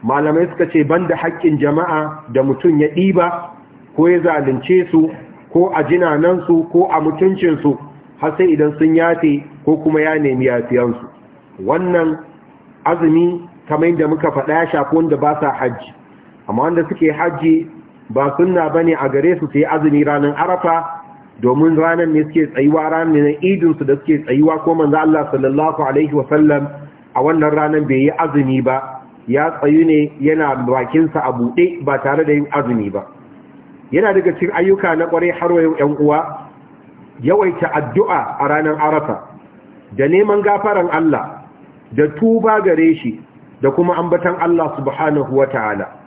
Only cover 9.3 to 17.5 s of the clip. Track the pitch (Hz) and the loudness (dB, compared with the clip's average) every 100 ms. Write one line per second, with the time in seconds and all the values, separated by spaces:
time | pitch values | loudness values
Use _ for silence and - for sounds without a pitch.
9.3 | 143 143 - - 156 156 156 156 156 143 | -2 -4 -8 -2 0 0 0 0 0 0
10.3 | 127 127 120 113 123 120 117 - - - | 0 0 0 0 0 0 -4 -10 -20 -20
11.3 | - _ - 95 156 180 175 160 156 - | -20 _ -12 -4 -2 0 0 0 -2 -10
12.3 | - - - - - 151 170 165 160 175 | -20 -20 -20 -20 -8 -4 0 2 4 2
13.3 | 175 - - - 151 165 165 151 156 156 | -2 -12 -20 -6 0 0 0 0 0 -2
14.3 | 139 135 156 165 156 139 160 165 143 147 | -2 -2 0 0 -2 0 0 0 0 0
15.3 | 151 156 - 127 113 - - - - - | 0 -4 -2 -4 -6 -14 -20 -20 -20 -20
16.3 | - - 110 151 170 156 - 160 151 175 | -20 -6 -2 0 0 -2 0 0 0 -4
17.3 | 151 160 | -2 2